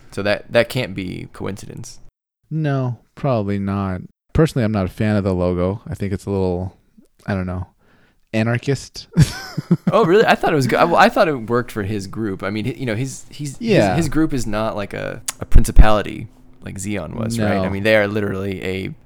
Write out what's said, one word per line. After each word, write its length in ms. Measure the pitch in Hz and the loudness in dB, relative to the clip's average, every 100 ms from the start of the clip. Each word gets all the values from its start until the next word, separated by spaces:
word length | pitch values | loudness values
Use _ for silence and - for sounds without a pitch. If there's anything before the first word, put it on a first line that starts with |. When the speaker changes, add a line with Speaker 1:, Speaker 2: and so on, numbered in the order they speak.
| - | -14
Speaker 1:
So 120 | - | -6
that, 280 | 101 104 - | -2 -2 0
that 160 | 117 117 | 0 0
can't 260 | 131 117 | -2 -6
be 340 | 98 92 87 85 | -8 -8 -10 -12
coincidence. 680 | - 104 98 - - 110 - - _ _ _ - | -10 -10 -10 -14 -16 -16 -18 -20 _ _ _ -10
Speaker 2:
No, 480 | 156 151 139 127 117 _ | -4 -2 -2 -2 -6 _
probably 440 | - 147 117 101 101 | -6 -2 0 0 -2
not. 440 | 98 98 98 90 - _ _ | -2 -4 -4 -6 -10 _ _
Personally, 320 | - 160 139 | 0 2 2
I'm 80 | 107 | 0
not 140 | 107 92 | 0 -2
a 40 | |
fan 260 | - 110 107 | -2 0 0
of 80 | |
the 100 | 98 | 0
logo. 460 | 90 90 90 90 104 - | 0 0 0 -2 -4 -8
I 80 | |
think 180 | 92 98 | -8 -6
it's 140 | 95 - | -6 -4
a 40 | |
little, 460 | 98 92 90 90 - _ _ _ _ - | -2 -2 -2 -6 -10 _ _ _ _ -6
I 80 | |
don't 120 | 98 92 | -6 -4
know, 220 | 90 92 _ _ _ _ _ _ | -6 -10 _ _ _ _ _ _
anarchist. 760 | 110 113 117 - 135 - - - | -2 0 -2 -2 -4 -6 -18 -2
<laughs> 40 | - 139 - - 719 - 175 - | 2 2 0 -12 -10 -2 -2 2
Speaker 1:
Oh, 140 | 202 | 2
really? 200 | 196 202 | 4 4
I 120 | 233 214 | 4 2
thought 160 | 381 | 2
it 40 | 156 | 0
was 120 | 127 | 2
good. 100 | - | 2
I, 60 | |
well, 120 | - 160 | 2 4
I 120 | 208 | 2
thought 180 | 262 185 | 2 0
it 80 | |
worked 380 | 139 110 120 120 | 0 -2 -2 -2
for 100 | 110 | -6
his 240 | 98 107 92 | -6 -6 -6
group. 360 | 101 110 92 | -6 -6 -6
I 60 | 98 | -6
mean, 140 | 107 | -4
he, 100 | 107 | -6
you 120 | - 131 | -6 -4
know, 80 | |
his, 320 | 107 131 - - | -4 -4 -8 -16
he's, 320 | - 147 131 | -12 -12 -6
Speaker 2:
Yeah. 360 | 226 180 101 160 | 0 4 4 2
Speaker 1:
his, 80 | |
his 40 | 156 | 0
group 240 | 143 156 | 2 0
is 140 | 139 110 | 0 -2
not 300 | 104 110 98 | -2 -2 -4
like 180 | 101 | -6
a, 260 | 104 98 92 - - | -8 -8 -10 -12 -12
a 40 | |
principality, 840 | - - 113 - 110 107 92 73 - - - - | 6 8 8 10 10 8 2 -8 -12 -18 -20 -18
like 140 | 95 95 | -14 -10
Zeon 380 | 92 101 82 | -6 -6 -6
was, 240 | 87 113 117 | -6 -4 -2
right? 200 | 107 101 | 0 0
I 60 | |
Speaker 2:
No. 60 | 92 | 0
Speaker 1:
mean, 120 | 98 | 0
they 140 | 101 110 | 2 4
are 100 | 101 | 4
literally 540 | 107 101 95 101 92 | 0 -2 -4 -4 -6
a 320 | - 95 95 156 | -6 -6 -6 -10